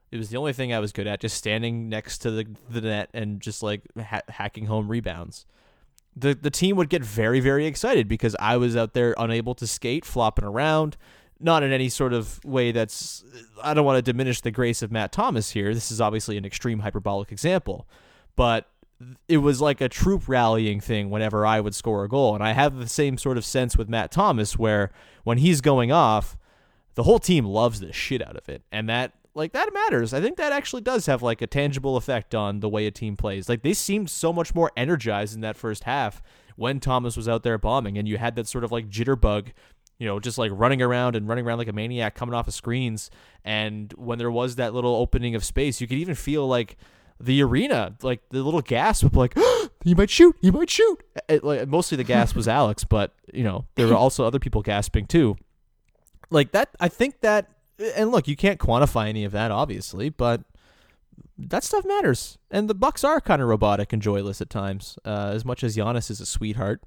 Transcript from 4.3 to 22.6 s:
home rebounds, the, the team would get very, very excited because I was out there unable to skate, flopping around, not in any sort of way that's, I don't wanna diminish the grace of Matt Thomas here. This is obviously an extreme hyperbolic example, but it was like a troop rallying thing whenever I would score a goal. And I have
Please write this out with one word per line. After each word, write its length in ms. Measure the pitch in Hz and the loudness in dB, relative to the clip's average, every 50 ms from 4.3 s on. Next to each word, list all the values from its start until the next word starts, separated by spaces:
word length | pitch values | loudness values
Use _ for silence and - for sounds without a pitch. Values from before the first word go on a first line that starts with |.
| - - 101 104 - 107 110 | -10 -10 -10 -8 -8 -8 -6
home 200 | 104 110 110 104 | -4 -2 -2 -2
rebounds, 580 | 104 117 120 107 95 85 85 87 90 - - - _ _ _ _ _ _ _ _ _ _ _ _ _ - | -2 -4 -4 -4 -6 -8 -10 -12 -14 -16 -20 -20 _ _ _ _ _ _ _ _ _ _ _ _ _ -10
the, 180 | 127 131 143 139 | -2 0 0 0
the 160 | - - 143 | 0 -2 -4
team 240 | - - 180 190 202 | -2 0 2 2 4
would 140 | 185 170 139 | 2 2 2
get 140 | 180 160 120 | 0 -2 -2
very, 360 | 104 104 117 110 113 123 135 | -4 -2 0 2 2 4 4
very 260 | 127 135 139 147 151 | 4 4 2 2 0
excited 420 | 160 135 - - 254 262 151 107 | -2 -4 -2 0 2 2 2 2
because 280 | 101 110 - - 113 110 - | 0 -2 -2 -2 -2 -2 0
I 180 | 104 110 123 | 0 0 2
was 180 | 123 123 120 113 | 2 2 0 0
out 180 | 117 113 107 - | 0 -2 0 0
there 220 | 123 120 120 - | 0 0 0 0
unable 380 | - 117 113 113 117 113 123 123 | -2 -2 -2 -2 -2 -4 -4 -6
to 120 | - 120 | -6 -6
skate, 360 | 107 - - - 117 131 170 - | -8 -6 -4 -4 -4 -4 -4 -6
flopping 400 | - - 123 113 110 - - 104 | -4 -2 0 0 2 2 0 -2
around, 520 | 101 104 123 147 156 156 156 156 151 - - - - - - _ _ _ - | -2 -2 0 0 2 2 2 0 -2 -4 -10 -18 -20 -20 -20 _ _ _ -4
not 240 | 156 165 165 156 143 | 0 2 2 4 2
in 80 | 135 | 2
any 160 | 135 131 131 123 | 0 0 0 -2
sort 220 | - - 135 127 120 | -2 0 0 0 0
of 300 | 117 107 - - - - | -2 -2 -4 -10 -12 -8
way 280 | 143 131 127 120 120 | -2 0 0 2 2
that's, 520 | 113 117 110 107 - - - - - - - 123 - 117 113 _ 104 104 123 | 2 0 -2 -2 -4 -10 -12 -12 -12 -14 -18 -20 -20 -20 -20 _ -14 -8 -2
I 100 | 151 151 | 0 2
don't 120 | 151 147 | 4 4
wanna 160 | 139 131 127 | 4 4 4
diminish 400 | 120 127 117 123 135 127 120 - | 2 2 0 0 0 -2 -2 -4
the 100 | - 120 | -4 -6
grace 300 | 107 123 123 117 113 - | -2 0 0 0 0 -2
of 100 | 117 101 | -4 -4
Matt 200 | 113 110 101 92 | -4 -4 -4 -4
Thomas 400 | - - 233 262 156 113 104 - | -2 -2 -2 0 0 -2 -2 -2
here. 220 | - 107 101 104 113 | -2 -2 -2 0 -2
This 180 | 117 - - | -2 -4 -4
is 100 | 113 110 | -2 0
obviously 340 | 113 104 107 110 - 113 104 | 0 0 0 -2 -4 -6 -6
an 60 | 104 95 | -8 -8
extreme 340 | 98 - - - 120 113 107 | -8 -10 -6 -4 -4 -4 -2
hyperbolic 520 | 104 101 - 104 - 101 98 98 101 - | -4 -4 -6 -4 -4 -4 -4 -4 -6 -8
example, 560 | 104 - - 170 190 180 - 101 90 - - - _ - _ _ _ _ _ _ - | -8 -2 0 0 0 0 -2 -4 -10 -10 -12 -20 _ -20 _ _ _ _ _ _ 0
but 320 | - 123 117 113 110 - _ _ _ _ _ _ - 123 123 131 _ _ - | 2 2 2 2 0 -2 _ _ _ _ _ _ -20 -20 -20 -20 _ _ 2
it 80 | 165 | 4
was 240 | 147 143 147 131 127 | 4 4 4 4 4
like 180 | 151 151 160 - | 2 2 2 2
a 80 | 131 | -2
troop 400 | 123 - - - 190 196 170 - | -2 0 2 2 2 2 2 0
rallying 540 | 139 131 123 117 110 113 113 110 107 101 104 | 0 2 4 4 4 4 2 2 0 -2 -2
thing 280 | - - 113 104 101 98 | -2 -2 -2 -2 -2 -2
whenever 360 | 104 107 110 104 107 104 107 | -2 -2 -2 0 0 2 2
I 160 | 107 110 110 | 4 4 2
would 120 | 104 104 98 | 0 -2 -4
score 300 | - - 117 107 98 101 | -4 -4 -2 -2 -2 -2
a 60 | 101 | 0
goal. 260 | 131 139 135 110 104 | 2 4 4 4 2
And 80 | 101 107 | 2 0
I 80 | 110 | 0
have 240 | 110 131 | 2 4